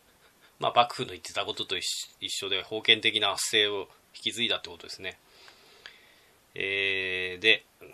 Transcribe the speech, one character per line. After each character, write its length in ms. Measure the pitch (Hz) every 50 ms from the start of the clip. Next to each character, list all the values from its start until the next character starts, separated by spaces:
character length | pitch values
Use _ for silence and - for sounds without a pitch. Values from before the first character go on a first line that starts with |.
| _ _ _ _
<laughs> 420 | _ - _ _ - - _ _
ま 80 | - 113
あ、 40 | -
幕 220 | 123 120 - -
府 80 | - 127
の 60 | -
言 100 | 92 87
っ 20 |
て 120 | - - -
た 120 | 104 101
こ 80 | 98 104
と 120 | - 110
と 120 | - 95
一 60 | 92 85
緒、 260 | - - - - - - _
一 100 | - 98
緒 180 | - - 98 95
で、 140 | 98 95 90
封 200 | - 113 110 110
建 180 | - 113 110
的 180 | 104 113 104 110
な 140 | 104 101 95
圧 240 | - - - -
政 200 | 110 104 104 101
を 120 | 98 92 - - - _ _ -
引 80 | - -
き 100 | 113 104
継 120 | 113 120
い 40 | 107
だ 100 | 98 87
っ 40 | -
て 80 | -
こ 60 | 87 82
と 80 | -
で 40 | -
す 120 | - - 92
ね。 160 | 92 87 - _ _ - - - - - - - - - - - - - - - - - - _ _ _ _ _ _ _ 92
え 760 | 95 98 98 98 98 98 95 95 95 92 92 92 92 92 90 90
ー、 40 | 92
で、 240 | 110 110 - - _ _ _ - -